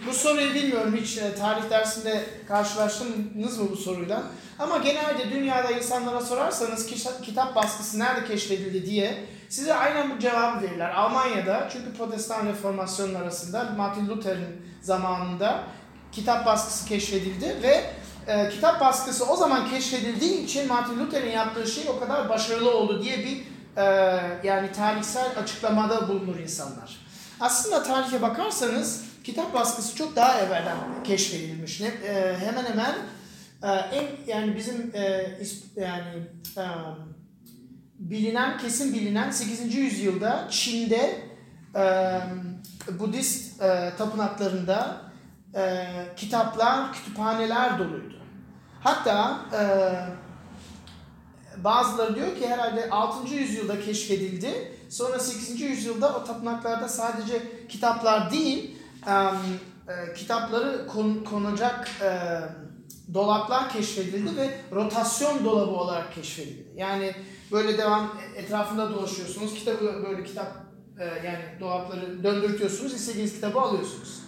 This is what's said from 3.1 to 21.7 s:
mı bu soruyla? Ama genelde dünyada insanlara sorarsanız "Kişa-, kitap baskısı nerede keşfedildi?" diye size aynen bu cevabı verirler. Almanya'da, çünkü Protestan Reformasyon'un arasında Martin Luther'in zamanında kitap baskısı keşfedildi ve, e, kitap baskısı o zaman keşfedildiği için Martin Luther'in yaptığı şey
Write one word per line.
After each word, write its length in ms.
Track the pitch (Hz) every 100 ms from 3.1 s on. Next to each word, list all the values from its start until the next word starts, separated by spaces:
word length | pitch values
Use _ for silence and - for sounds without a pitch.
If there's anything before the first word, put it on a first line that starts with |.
| 214 208 214 226 233
mı 100 | 202
bu 60 | 190
soruyla? 460 | 185 180 175 214 - - - -
Ama 200 | 294 330
genelde 520 | 269 294 302 262 247
dünyada 400 | 269 269 254 247
insanlara 500 | 240 233 247 240 240
sorarsanız 680 | 233 247 302 - 226 226 -
"Kişa-, 340 | 240 254 254
kitap 320 | - 208 254 220
baskısı 420 | 208 - - 214
nerede 280 | 247 240 -
keşfedildi?" 600 | 202 - 190 190 185 180
diye 380 | 208 202 - - - -
size 260 | - 285
aynen 420 | 294 269 302 277 240
bu 20 |
cevabı 420 | 247 233 233 214
verirler. 260 | 190 170 170
Almanya'da, 760 | 185 214 254 254 214 180 214 285
çünkü 200 | - - -
Protestan 480 | 220 208 220 226 208
Reformasyon'un 680 | 202 196 196 185 - 196
arasında 600 | 190 175 175 175 202 233 214
Martin 320 | 202 202 202
Luther'in 540 | 214 196 180 175 - - -
zamanında 800 | - 185 185 180 180 175 202 - - - - - -
kitap 340 | - 214 233 233
baskısı 400 | 214 - - -
keşfedildi 680 | 208 - 196 185 185 285 415
ve, 220 | 233 302 - - - - -
e, 220 | 208 202
kitap 320 | 202 311 339
baskısı 440 | 262 - 285 - 247
o 100 | 339
zaman 340 | 320 269 -
keşfedildiği 720 | 262 262 254 226 233 339 370
için 240 | 208 269 277
Martin 300 | 247 233 240
Luther'in 320 | 294 294 247
yaptığı 360 | 226 220 226
şey 180 | 220